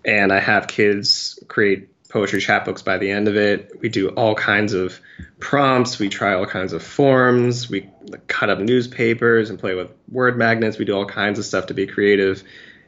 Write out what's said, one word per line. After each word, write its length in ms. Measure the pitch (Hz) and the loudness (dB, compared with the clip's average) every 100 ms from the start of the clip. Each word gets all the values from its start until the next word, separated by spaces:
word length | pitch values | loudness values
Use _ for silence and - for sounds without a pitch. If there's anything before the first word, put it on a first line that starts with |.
And 300 | - 107 98 | 0 2 4
I 60 | 98 | 2
have 280 | 127 104 - | 2 0 0
kids 680 | - 104 101 101 - - - - | 0 2 2 0 -2 -2 -12 -6
create 400 | - 101 95 - _ _ | 0 2 2 -4 _ _
poetry 320 | 113 98 98 | -2 0 -2
chapbooks 420 | - 104 - - | 0 0 0 -6
by 140 | - 92 | -4 -2
the 140 | 98 | 0
end 160 | 101 104 | 0 0
of 100 | 104 | 2
it. 420 | 104 101 - - | 2 0 -4 -8
We 100 | 117 | -4
do 200 | 113 95 | -2 -2
all 240 | - 113 | 0 0
kinds 400 | 104 - 101 104 | 0 0 0 0
of 260 | 95 92 - - - - - | -2 -4 -8 -20 -20 -20 -14
prompts. 600 | - 143 139 127 120 - | -4 0 2 2 0 -2
We 100 | 98 | -4
try 240 | - 101 | -2 -2
all 140 | 92 101 | 0 -2
kinds 260 | 95 92 | -6 -6
of 80 | 85 | -6
forms. 880 | - - 139 131 123 123 120 120 - | -8 2 4 6 4 4 2 -2 -4
We 180 | 98 - - - - - | -8 -8 -20 -20 -18 -8
cut 220 | - 107 | -4 -2
up 80 | 95 | 0
newspapers 920 | 104 127 120 - 117 117 120 117 110 | 2 0 0 -2 -2 2 2 2 0
and 80 | 95 | -6
play 160 | 104 92 | -6 -6
with 160 | 90 - - | -8 -14 -10
word 240 | 127 123 120 | 0 0 2
magnets. 420 | 117 113 110 104 | 2 2 0 -2
We 60 | 104 | -2
do 100 | 98 | -2
all 100 | 98 | -2
kinds 320 | - 101 101 | -4 -4 -4
of 80 | 104 | -4
stuff 220 | 98 - | -4 -4
to 80 | 95 | -4
be 100 | 95 | -4
creative. 580 | - 101 101 95 95 - - - - | 0 4 4 2 -2 -8 -20 -20 -20